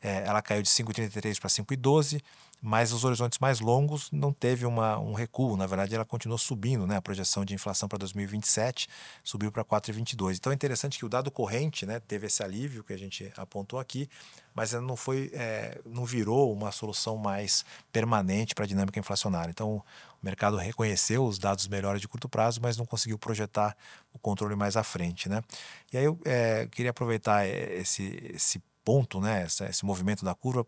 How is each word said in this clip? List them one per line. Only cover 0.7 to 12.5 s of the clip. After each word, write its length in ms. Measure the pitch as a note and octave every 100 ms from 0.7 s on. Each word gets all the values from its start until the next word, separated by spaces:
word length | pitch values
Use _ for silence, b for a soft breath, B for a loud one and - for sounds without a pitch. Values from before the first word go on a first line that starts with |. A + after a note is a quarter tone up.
| - A#2
e 20 | G#2+
trinta 220 | A2 G#2
e 40 |
três 180 | G#2+ G2+
pra 80 | G2
cinco 260 | - G#2+
e 40 | C3+
doze, 440 | B2+ D3+ C#3+ D3 B B B B
mas 300 | A2+ A2 A#2
os 120 | A#2
horizontes 340 | B2+ A#2 A#2+ -
mais 220 | C3+ B2+
longos 500 | A2 B2 D3 D3+ -
não 220 | D3 C#3+
teve 320 | C#3 B2 B2 B2
uma, 320 | A#2 A2 G#2+
um 160 | G#2+
recuo. 420 | G#2+ A#2 - C3 G2+
Na 120 | F#2+
verdade, 260 | F#2+ G2
ela 120 | A2+ A2
continuou 320 | A#2+ A2+ A#2
subindo, 500 | - B2 G#2+ B2+ F#2
né? 80 | G2+
A 60 |
projeção 440 | F#2 G2 F#2 - G2
de 80 |
inflação 340 | G2 - F#2+ G#2
pra 100 | G2+
dois 160 | G2
mil 100 | G2
e 40 | G2+
vinte 180 | G#2+ -
e 20 |
sete 400 | - A#2 B2 - B B B
subiu 280 | - G2 G#2
pra 120 | G#2+
quatro 280 | G#2+ G#2+ G2+
e 20 |
vinte 200 | G#2+ A#2
e 20 | A#2
dois. 220 | F#2+ F#2
Então, 140 | -
é 40 | C#3
interessante 420 | C#3+ B2 C#3+ -
que 80 | A#2
o 40 |
dado 200 | A#2+ C3+
corrente, 560 | - A2 A2+ D#3 - F#2+
né, 140 | A2+
teve 260 | - G#2 G2+
esse 160 | -
alívio 420 | G2+